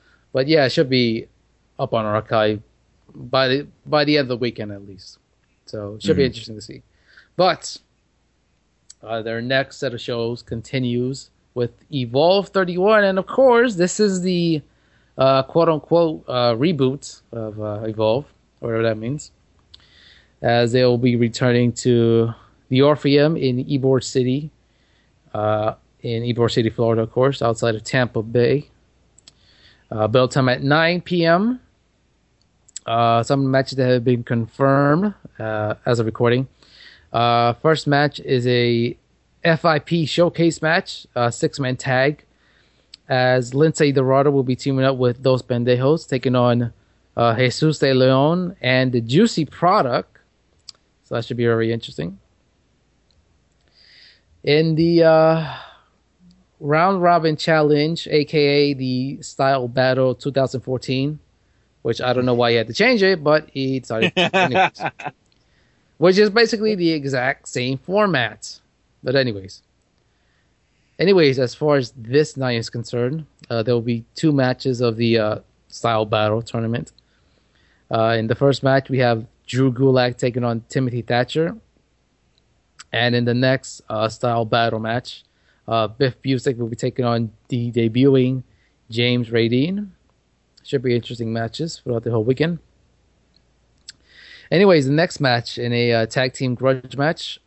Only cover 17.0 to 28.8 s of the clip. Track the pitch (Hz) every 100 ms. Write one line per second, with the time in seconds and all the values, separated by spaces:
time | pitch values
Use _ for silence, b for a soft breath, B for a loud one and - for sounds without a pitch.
17 | - - _ 117 110 104 107 104 110 107
18 | 110 123 147 _ _ _ 120 113 113 110
19 | 113 151 - _ _ _ _ b b b
20 | b b b _ 117 120 120 127 123 120
21 | 127 120 120 - 127 120 120 117 127 120
22 | 117 117 117 B B B _ 127 143 147
23 | 143 143 151 165 135 123 135 139 131 131
24 | - 131 127 139 156 - _ _ _ _
25 | _ _ _ 107 107 107 110 - _ _
26 | 123 113 120 117 117 127 113 - 117 113
27 | 113 127 131 135 120 113 120 107 - 131
28 | 123 120 110 120 120 139 - _